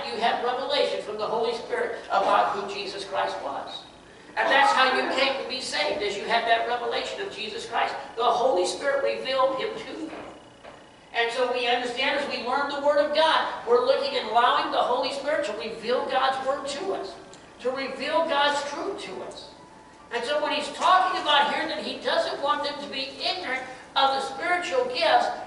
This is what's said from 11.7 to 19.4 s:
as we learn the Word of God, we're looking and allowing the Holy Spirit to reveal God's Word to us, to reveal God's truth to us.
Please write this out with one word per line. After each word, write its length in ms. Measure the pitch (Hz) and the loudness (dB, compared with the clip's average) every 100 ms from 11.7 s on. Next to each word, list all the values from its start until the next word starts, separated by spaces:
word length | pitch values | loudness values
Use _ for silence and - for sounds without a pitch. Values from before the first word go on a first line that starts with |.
| 247 247 254 285 285 | 0 0 -2 0 0
as 100 | - 254 | -2 -4
we 100 | 233 | -2
learn 220 | 277 277 | -2 0
the 160 | 285 294 | 0 2
Word 140 | 294 | 4
of 160 | 294 302 | 4 4
God, 320 | 320 285 - - 226 | 4 4 0 -4 4
we're 180 | 240 262 | 4 6
looking 320 | - 285 247 | 2 2 -2
and 120 | 220 | 2
allowing 420 | 226 240 - - | 4 6 4 2
the 60 | 247 | 0
Holy 340 | - 254 262 | 2 2 0
Spirit 340 | - 277 302 - | -2 -2 -2 -2
to 80 | |
reveal 520 | - 220 - 220 254 - | -4 -6 -6 -2 0 2
God's 380 | 262 269 - 262 | 2 2 0 -2
Word 200 | 285 277 | -2 -4
to 260 | - - | -6 -4
us, 200 | - - - - - - - | -4 -6 -12 -18 -20 -20 -6
to 100 | 247 | -4
reveal 540 | 269 262 - 285 311 320 | -4 -6 -6 0 0 2
God's 360 | 277 285 285 - | 4 4 2 -2
truth 320 | 311 392 392 | -6 -6 -6
to 200 | - - | -8 -10
us. 260 | - - | -10 -12